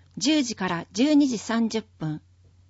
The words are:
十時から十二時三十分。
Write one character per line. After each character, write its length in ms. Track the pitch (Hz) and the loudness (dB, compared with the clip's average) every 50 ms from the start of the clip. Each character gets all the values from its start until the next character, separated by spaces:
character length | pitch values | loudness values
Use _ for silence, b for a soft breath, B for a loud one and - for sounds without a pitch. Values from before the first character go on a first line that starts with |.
| _ _ - | _ _ -10
十 260 | - - 277 311 302 | -4 0 0 2 2
時 120 | 247 240 214 | 0 -2 -4
か 140 | - 190 185 | -6 -4 -4
ら 180 | 175 170 170 _ | -4 -4 -6 _
十 220 | - 202 269 302 302 | -2 0 2 4 6
二 120 | 285 294 | 4 4
時 120 | 262 240 196 | 4 0 -4
三 300 | - - 220 226 226 214 | -4 -2 0 0 0 0
十 140 | 214 220 | -2 -4
分。 400 | - _ _ - 160 156 151 - _ _ _ _ _ - _ _ _ _ | -6 _ _ -8 -6 -6 -6 -8 _ _ _ _ _ -20 _ _ _ _